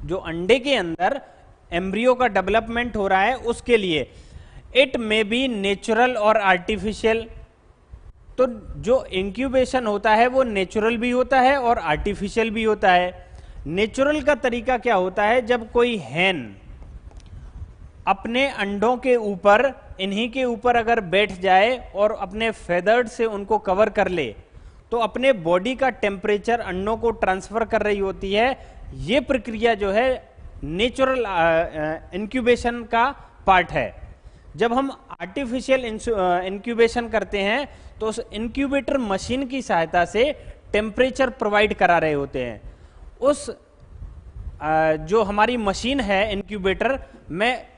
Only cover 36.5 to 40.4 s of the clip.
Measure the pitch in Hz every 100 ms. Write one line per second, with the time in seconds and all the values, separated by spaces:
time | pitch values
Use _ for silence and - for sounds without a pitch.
36.5 | 202 233 226 233 240 233 214 190 208 196
37.5 | 240 285 - - - 220 220 - 208 233
38.5 | 226 277 277 262 277 226 190 - 254 269
39.5 | 269 - 180 165 175 170 208 277 -